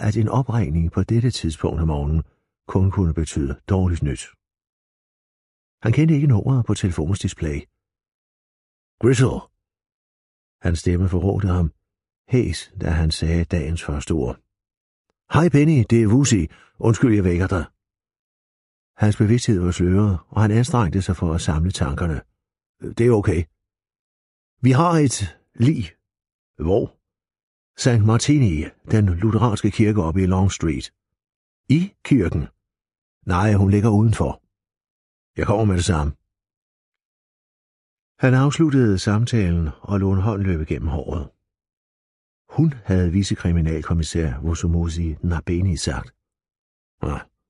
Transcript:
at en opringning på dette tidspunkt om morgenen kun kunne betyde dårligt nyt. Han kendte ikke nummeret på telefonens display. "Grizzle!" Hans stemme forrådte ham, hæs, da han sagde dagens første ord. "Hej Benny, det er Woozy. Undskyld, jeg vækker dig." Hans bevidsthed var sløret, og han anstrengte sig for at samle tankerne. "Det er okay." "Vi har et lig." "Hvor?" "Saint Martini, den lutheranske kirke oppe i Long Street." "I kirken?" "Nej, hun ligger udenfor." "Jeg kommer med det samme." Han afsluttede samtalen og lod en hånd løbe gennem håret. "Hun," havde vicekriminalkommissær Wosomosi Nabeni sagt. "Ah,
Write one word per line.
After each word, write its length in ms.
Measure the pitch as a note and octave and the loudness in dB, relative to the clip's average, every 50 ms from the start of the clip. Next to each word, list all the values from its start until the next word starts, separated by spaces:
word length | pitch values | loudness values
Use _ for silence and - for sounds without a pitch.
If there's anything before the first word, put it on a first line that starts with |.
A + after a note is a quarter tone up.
| - A2 | -4 -2
at 80 | G#2+ | -2
en 120 | A#2 G#2+ - | -2 -2 0
opringning 640 | - C3 C3+ - A2 A#2 F#2+ C#2+ D#2 E2+ E2 D#2+ | -2 -2 -2 -2 -2 -4 -2 -2 -2 -2 -2 -2
på 100 | - G2 | -2 -4
dette 280 | - - A2+ A#2 B2 A#2+ | -2 0 0 0 0 -2
tidspunkt 500 | - - - E2 D#2 - - E2 C#2+ D#2 | -4 -4 -6 -6 -6 -4 -4 -4 -2 -2
om 80 | D#2+ D#2+ | -2 -2
morgenen 340 | D2+ D2 C#2+ D2 D#2+ D#2+ - - _ _ _ _ _ _ _ - | -2 -2 -2 -2 -2 -2 -4 -6 _ _ _ _ _ _ _ -4
kun 220 | - F#2+ F#2+ F#2+ | -2 0 0 0
kunne 240 | - G2+ F2+ E2 D2+ | 0 0 0 0 0
betyde 460 | E2 D#2 - - D#2 C#2 C2+ C2+ - _ - | -2 -4 -4 -4 -4 -4 -4 -6 -10 _ -2
dårligt 340 | G2 F#2+ F#2 F2+ E2+ - | 0 0 0 0 -2 -2
nyt. 200 | D2 C#2+ A#1+ - - - _ _ _ _ _ _ _ _ _ _ _ _ _ _ _ _ _ _ _ _ _ _ _ _ _ _ _ _ _ _ | -4 -4 -4 -8 -12 -18 _ _ _ _ _ _ _ _ _ _ _ _ _ _ _ _ _ _ _ _ _ _ _ _ _ _ _ _ _ _
Han 100 | - A#2 | -2 0
kendte 220 | A2+ C#3+ D#3+ D#3+ D#3 | 2 2 2 2 2
ikke 120 | C#3 D#3 | 2 2
nummeret 400 | C#3+ A#2 G2 - - C3+ B2 A2+ | 2 2 2 2 0 0 0 0
på 80 | - G#2 | -2 -2
telefonens 440 | - - F#2 D#2+ - D2+ E2+ G#2 - | -2 -2 -2 -2 -2 -2 -2 -4 -4
display. 400 | - F#2 - - E2 D#2 C#2+ C#2 - _ _ _ _ _ _ _ _ _ _ _ _ _ _ _ _ _ _ _ _ _ _ _ _ _ _ _ | -4 -6 -6 -6 -6 -6 -6 -8 -10 _ _ _ _ _ _ _ _ _ _ _ _ _ _ _ _ _ _ _ _ _ _ _ _ _ _ _
"Grizzle!" 400 | A2 B2 C3 A2 C3 F#2+ - G#2 - _ _ _ _ _ _ _ _ _ _ _ _ _ _ _ _ _ _ _ _ _ _ _ | 2 2 4 4 2 0 0 -4 -10 _ _ _ _ _ _ _ _ _ _ _ _ _ _ _ _ _ _ _ _ _ _ _
Hans 160 | - F#2 E2+ - | -4 -2 -2 -2
stemme 300 | - F#2 F2 F2 F#2+ F2+ | 0 -2 0 0 0 0
forrådte 400 | F#2 E2+ F2+ G2 G2+ G2 G2 F#2 | 0 0 0 -2 -2 -2 -2 -2
ham, 240 | F2 F2+ E2+ D#2 - _ _ _ _ _ _ _ _ _ _ _ | 0 0 -2 -2 -4 _ _ _ _ _ _ _ _ _ _ _
hæs, 440 | B2+ B2 G#2+ F2 D#2+ - - - - F#2+ | 0 0 0 -2 -4 -8 -12 -14 -12 -8
da 100 | - - | -4 -2
han 200 | D#2 D#2+ D#2+ D#2 | 0 0 0 0
sagde 340 | - - E2 D#2+ E2+ E2+ E2+ | -2 -2 -2 -2 0 -2 -2
dagens 380 | - F2+ E2 C2+ D#2 E2+ - - | -2 -4 -4 -4 -4 -6 -6 -6
første 280 | - C#2+ C#2+ - - | -6 -8 -6 -4 -4
ord. 280 | F2 D2 B1 A#1+ - - _ _ _ _ _ _ _ _ _ _ _ _ _ _ _ _ _ _ - | -4 -2 -2 -4 -8 -10 _ _ _ _ _ _ _ _ _ _ _ _ _ _ _ _ _ _ 2
"Hej 140 | D3 E3+ E3+ | 2 4 4
Benny, 360 | - C#3+ D3+ E3 D#3 B2+ G#2 - | 4 4 4 4 4 4 4 4
det 120 | A2+ A#2 | 4 4
er 40 | A2 | 4
Woozy. 360 | G2 A2+ C#3 C#3+ - A#2 F#2 D#2 - - _ _ _ _ - | 4 4 4 4 4 2 2 0 -2 -6 _ _ _ _ -2
Undskyld, 360 | - A2+ A2 - - A#2+ G#2+ | 0 0 2 4 4 4 4
jeg 100 | G#2 F2+ | 4 2
vækker 220 | F#2 F2 E2+ F#2+ | 2 2 0 0
dig." 180 | - G2 E2 C2 - _ _ _ _ _ _ _ _ _ _ _ _ _ _ _ _ _ _ _ _ _ _ _ _ _ | 0 -2 -4 -4 -8 _ _ _ _ _ _ _ _ _ _ _ _ _ _ _ _ _ _ _ _ _ _ _ _ _
Hans 200 | - A2 G#2 G2+ | 0 0 0 2
bevidsthed 440 | - A2 G2+ A#2+ B2 - B2 G#2+ F2 | 2 2 2 2 2 2 0 0 2
var 100 | F2 F2+ | 0 0
sløret, 480 | F2 - E2+ F2+ F#2 G2+ G#2+ G2+ F#2 D#2+ - _ | 0 0 2 2 2 2 2 2 0 -2 -6 _
og 140 | - G2+ | -2 0
han 80 | A2 G#2 | 2 2
anstrengte 520 | G#2+ A#2 B2 - B2+ A#2+ G#2 D2+ - G2 | 2 2 0 0 0 0 0 0 0 -2
sig 140 | F#2 - F2 | -2 -2 -4
for 180 | - F#2 E2 D#2+ | -2 -2 -2 -2
at 60 | D#2+ | -2
samle 300 | - F#2+ D2+ D#2 E2 F#2+ | -2 -2 0 0 0 -2
tankerne. 500 | - - D#2+ C2+ D2 - F2 E2 D2 - - _ _ _ _ _ _ _ _ _ _ _ | -2 -2 -4 -4 -2 -4 -4 -4 -4 -6 -10 _ _ _ _ _ _ _ _ _ _ _
"Det 260 | - - G#2+ A#2 A#2 | -14 -8 -2 0 2
er 60 | B2 A2+ G#2 | 2 2 2
okay." 240 | F#2+ G2+ D#2+ F2 E2+ - _ _ _ _ _ _ _ _ _ _ _ _ _ _ _ _ _ _ _ _ _ _ | 2 0 -2 -2 -4 -6 _ _ _ _ _ _ _ _ _ _ _ _ _ _ _ _ _ _ _ _ _ _
"Vi 80 | B2 C3 | 0 2
har 220 | B2+ C#3+ E3+ F3 E3 D#3+ D3 | 2 4 2 2 4 4 2
et 320 | B2 - - G2+ D#2+ - _ _ _ _ | 2 0 -4 -6 -10 -10 _ _ _ _
lig." 260 | - A2+ D3+ D#3+ B2 E2+ - - _ _ _ _ _ _ _ _ _ _ _ _ - D2+ | 0 0 2 2 0 -6 -10 -14 _ _ _ _ _ _ _ _ _ _ _ _ -6 -2
"Hvor?" 180 | E2+ G2 F2+ B1+ - - _ _ _ _ _ _ _ _ _ _ _ _ _ _ _ _ | 0 0 0 0 -4 -8 _ _ _ _ _ _ _ _ _ _ _ _ _ _ _ _
"Saint 300 | - - C3 A#2+ G#2+ G#2 | -2 0 2 2 4 4
Martini, 580 | A2 A2+ A#2 - - D3 D3 B2 F#2+ D2+ D2+ - - - _ _ - | 4 2 2 2 2 2 2 2 2 0 -2 -6 -8 -14 _ _ -2
den 160 | A2+ A2 G#2 | 0 2 2
lutheranske 640 | F#2 E2+ E2+ A2+ A2 G2+ G2+ A#2+ A#2 G2+ - - G#2 | 2 0 0 0 0 2 2 2 0 0 0 -2 -2
kirke 320 | - - A2 G#2+ G#2+ G#2 | 0 2 2 2 2 0
oppe 200 | D#2+ D#2+ D#2+ F#2+ | -2 0 0 0
i 40 | F#2+ | 0
Long 260 | F2+ F#2+ F#2 G2 F#2 | 2 2 2 2 0
Street." 420 | - - - E2 C#2 B1 - - _ _ _ _ _ _ _ _ _ _ _ _ _ _ _ - | 0 -2 -4 -4 -4 -4 -8 -14 _ _ _ _ _ _ _ _ _ _ _ _ _ _ _ 0
"I 260 | C3+ E3+ F#3 G3+ - _ - | 0 0 0 -2 -8 _ -2
kirken?" 380 | - D3 A#2 E2+ D#2+ - D2+ C#2 - _ _ _ _ _ _ _ _ _ _ _ _ _ _ _ | 0 2 2 2 0 -2 -4 -6 -8 _ _ _ _ _ _ _ _ _ _ _ _ _ _ _
"Nej, 280 | - F2+ F2+ G#2 A2 G#2 | -4 -2 0 2 2 4
hun 160 | F#2+ G2 G2 | 4 4 4
ligger 200 | G#2 G#2 G2+ A#2 | 4 4 2 4
udenfor." 520 | G2+ G#2 A2+ A2+ G#2+ - D#2 C2 - - _ _ _ _ _ _ _ _ _ _ _ _ _ _ _ _ _ _ _ | 4 4 4 2 2 0 -2 -4 -4 -8 _ _ _ _ _ _ _ _ _ _ _ _ _ _ _ _ _ _ _
"Jeg 100 | - - | -4 -2
kommer 180 | A2+ G2+ A2 A2 | 0 0 2 2
med 120 | G2+ F#2 | 2 0
det 80 | F2 - | 0 0
samme." 280 | - E2+ D2+ D2 C#2 - - _ _ _ _ _ _ _ _ _ _ _ _ _ _ _ _ _ _ _ _ _ _ _ _ _ _ _ _ _ _ _ _ _ _ _ _ _ _ _ _ | 0 0 0 -2 -4 -6 -10 _ _ _ _ _ _ _ _ _ _ _ _ _ _ _ _ _ _ _ _ _ _ _ _ _ _ _ _ _ _ _ _ _ _ _ _ _ _ _ _
Han 160 | C3+ B2+ B2+ | 2 2 4
afsluttede 640 | C3 C#3 C#3+ - - E3 D3+ C#3 C3+ B2 G#2+ F#2+ F#2 | 4 2 2 2 2 2 2 4 4 4 4 2 2
samtalen 720 | - G#2+ G2+ G#2+ A#2+ - B2 A2+ F#2+ E2+ E2+ E2+ E2 D#2 - - | 0 0 0 0 0 0 0 0 2 2 0 0 -2 -4 -6 -10
og 200 | - - G2+ F#2+ | -6 -4 -2 0
lod 140 | G2 F#2+ F#2+ | 0 2 2
en 80 | F#2 | 2
hånd 200 | G2 A2+ G2+ G2 | 0 0 -2 -2
løbe 220 | G2 F#2+ F2 D#2 D#2 | -2 -2 -2 -2 -2
gennem 240 | - D#2+ C2+ D2+ D2+ | -4 -4 -4 -2 -4
håret. 420 | C2+ C#2 - - - - - - - _ _ _ _ _ _ _ _ _ _ _ _ _ _ _ _ _ _ _ _ _ _ _ - | -4 -4 -6 -6 -6 -8 -8 -10 -16 _ _ _ _ _ _ _ _ _ _ _ _ _ _ _ _ _ _ _ _ _ _ _ -2
"Hun," 160 | C#3 D#3+ D#3+ | 0 0 0
havde 400 | C#3 A2+ - - F#2+ F#2 F2+ E2 | -2 -4 -4 -2 0 0 0 0
vicekriminalkommissær 1300 | E2+ G2 G2 - G#2+ - - F2 E2+ E2+ D#2 D#2+ D#2+ D#2 D2+ - E2+ E2 D2+ - - E2+ D#2+ C#2 A#1+ - | 0 0 -2 -2 -4 -4 -2 0 0 0 0 0 -2 -4 -4 -4 -2 -2 -2 -2 -4 -4 -4 -4 -6 -6
Wosomosi 760 | - E2 E2 - - E2 E2 E2+ E2+ E2 D#2 E2+ E2+ D#2+ D2+ - | -6 -6 -4 -4 -2 -2 -2 -2 -2 -4 -4 -4 -6 -6 -6 -6
Nabeni 540 | - F2+ E2+ D2+ - F2+ F2 F2 F#2+ F#2+ D#2 | -4 -4 -4 -4 -4 -4 -2 -2 0 -2 -2
sagt. 380 | - - D#2+ B1+ C2 C2 - _ _ _ _ _ _ _ _ _ _ _ _ _ _ _ _ _ _ | -2 -4 -6 -6 -8 -12 -14 _ _ _ _ _ _ _ _ _ _ _ _ _ _ _ _ _ _
"Ah, 180 | - D2 C#2 - - _ _ _ _ | -8 -8 -8 -8 -12 _ _ _ _